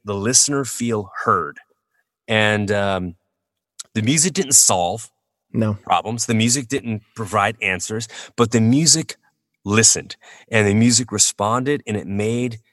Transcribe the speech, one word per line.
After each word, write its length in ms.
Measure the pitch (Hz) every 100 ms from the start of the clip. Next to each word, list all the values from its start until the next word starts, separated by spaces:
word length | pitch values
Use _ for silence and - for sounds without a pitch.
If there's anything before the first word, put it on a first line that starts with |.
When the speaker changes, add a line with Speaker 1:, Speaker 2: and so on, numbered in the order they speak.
Speaker 1:
the 100 | 104
listener 500 | 101 107 120 - 139
feel 460 | 127 - 120 110 98 -
heard. 340 | 120 98 73 - _ _ _ _ _ _ -
And, 420 | 110 107 104 101
um, 440 | 101 101 95 90 85 _ _ _ _ _ - -
the 80 | 113
music 300 | 110 156 185
didn't 180 | 139 147
solve 560 | - - 95 87 113 - _ _ _ _
Speaker 2:
No. 220 | - 107
Speaker 1:
problems. 520 | 104 - 85 82 117 -
The 80 |
music 340 | 110 117 131 120
didn't 340 | 135 120 107 - -
provide 400 | 104 107 101 107
answers, 460 | 101 92 - 110 117 - - -
but 160 | 113
the 80 | 117
music 560 | 110 135 165 160 - - _ _ _ _
listened 520 | 98 107 110 - - - - - -
and 180 | 113 104
the 80 |
music 380 | 104 117 120 123
responded, 720 | 104 - - 104 123 127 143 -
and 100 | 107
it 100 | 76
made 520 | 101 107 120 123 113 _